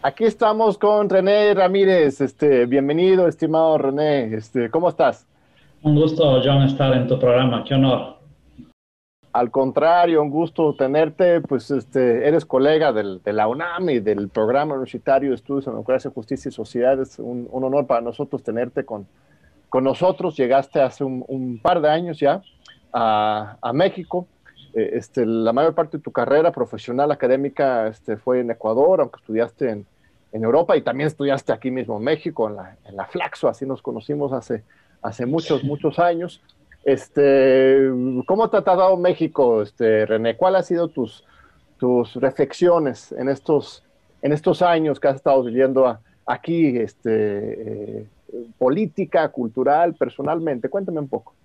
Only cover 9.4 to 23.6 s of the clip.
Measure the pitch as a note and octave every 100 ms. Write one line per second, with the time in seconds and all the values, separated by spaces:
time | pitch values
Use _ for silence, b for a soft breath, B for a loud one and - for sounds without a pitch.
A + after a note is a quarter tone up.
9.4 | B2 C3+ C3+ C3+ D#3 F3 F3 D#3+ D3 D3
10.4 | E3 - D#3 C#3+ C3+ D3 D#3+ D#3 F3+ E3+
11.4 | - C3 - C#3 A2 C3+ B2+ A#2 C#3 D#3+
12.4 | - C3 C#3 D#3 D3+ G#2+ G2+ F#2 G2+ G#2+
13.4 | A2 C3 E3+ F3 F3+ B2+ G#2 G2+ G2+ -
14.4 | G#2+ C3 D3+ C3+ B2+ B2 - C3+ C#3 A#2+
15.4 | - C#3 C3+ A2+ A2 C3 C#3+ - A2 C3+
16.4 | C#3 - A2 A#2+ A#2+ C3+ C3 - A2+ B2
17.4 | A#2+ B2+ C3 C#3 C3 A#2+ A#2 - C#3+ C3+
18.4 | - A2+ B2 C#3 C3 G#2+ G2 b b b
19.4 | b b _ C3 C3 B2+ F#3 F#3 F3+ D3
20.4 | B2+ C3+ C3+ D#3 C3 - C#3 B2+ - C3+
21.4 | B2+ A#2 E3 F3+ D3+ D#3+ F3 D#3 C#3+ F#3+
22.4 | _ _ B B _ A#2+ A2+ G#2+ G#2+ G#2+
23.4 | G#2 A2+